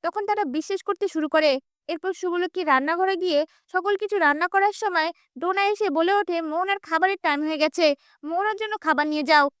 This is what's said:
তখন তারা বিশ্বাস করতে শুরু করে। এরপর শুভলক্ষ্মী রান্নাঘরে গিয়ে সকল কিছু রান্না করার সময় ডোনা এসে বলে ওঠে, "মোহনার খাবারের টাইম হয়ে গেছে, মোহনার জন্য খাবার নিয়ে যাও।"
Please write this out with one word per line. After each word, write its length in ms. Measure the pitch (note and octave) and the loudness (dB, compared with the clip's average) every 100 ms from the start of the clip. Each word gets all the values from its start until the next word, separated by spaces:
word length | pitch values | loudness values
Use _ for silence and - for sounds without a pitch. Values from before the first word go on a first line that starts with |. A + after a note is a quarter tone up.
তখন 220 | E4 G4+ G4+ | -2 -2 -2
তারা 180 | G#4 D#4+ | 0 0
বিশ্বাস 360 | C#4 - G4 | -2 -4 -4
করতে 240 | - G4 G4+ | -4 -2 -2
শুরু 200 | D#4+ D4+ | -2 2
করে। 320 | D#4 D4+ C4+ _ _ - | 4 4 2 _ _ -10
এরপর 260 | E4 F#4 | -6 -6
শুভলক্ষ্মী 500 | F4+ F4+ F4 F4+ F#4 | -4 -4 -2 -2 -2
রান্নাঘরে 520 | D#4 C4 C#4+ E4+ F#4+ F#4+ | 2 2 2 0 0 0
গিয়ে 300 | F4+ D4 D#4+ _ _ | 0 0 0 _ _
সকল 240 | F#4 F#4 G4 | -4 0 -2
কিছু 220 | G#4+ G#4 | -2 2
রান্না 300 | D4+ D4 F4 | 2 2 0
করার 260 | G4 G4+ | 2 2
সময় 380 | G4+ G#4+ E4+ D#4+ - _ B3 | 0 -2 0 -2 -4 _ -6
ডোনা 260 | F4 F#4+ G4+ | -2 0 0
এসে 240 | G#4 G#4 | 0 0
বলে 240 | D4 E4+ | 2 2
ওঠে, 280 | G4+ G4+ E4+ | 2 0 -4
"মোহনার 380 | D#4+ D#4+ F#4 G4 | -2 -4 -2 -4
খাবারের 380 | - D#4+ F#4+ G4 | -2 0 0 0
টাইম 220 | E4 C#4+ | -2 -2
হয়ে 140 | D4+ D#4 | -2 0
গেছে, 380 | D4+ - D#4 C#4+ _ _ | -2 2 2 2 _ _
মোহনার 320 | D4+ E4+ G#4 G#4 | -6 -2 -2 -2
জন্য 220 | G#4+ G#4+ | -6 -4
খাবার 260 | D#4+ C#4+ D4+ | 0 0 0
নিয়ে 160 | D4+ | -2
যাও।" 260 | C#4 D4+ C#4+ _ | 4 4 4 _